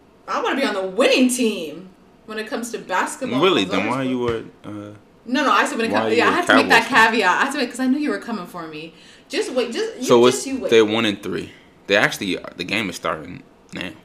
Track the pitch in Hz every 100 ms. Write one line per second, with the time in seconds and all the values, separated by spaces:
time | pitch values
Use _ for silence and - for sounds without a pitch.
0 | _ _ - 214 453 277 233 202 190 185
1 | 277 494 254 247 226 196 160 156 190 -
2 | _ _ - 214 208 240 226 208 - 185
3 | 277 - 262 175 180 156 95 95 104 127
4 | 131 127 120 113 - - - 104 104 107
5 | _ _ - 262 269 208 247 262 226 208
6 | 220 220 214 - - - - 247 - 254
7 | 226 226 185 160 240 285 240 - 262 269
8 | 294 202 196 214 175 180 160 156 165 -
9 | - - _ 302 427 254 233 262 440 -
10 | 254 120 120 - - 127 120 113 107 110
11 | 110 98 - 92 87 - - _ - 98
12 | 139 - 101 87 - - 90 98 104 82
13 | 82 85 78 92 - _ _ 92 92 -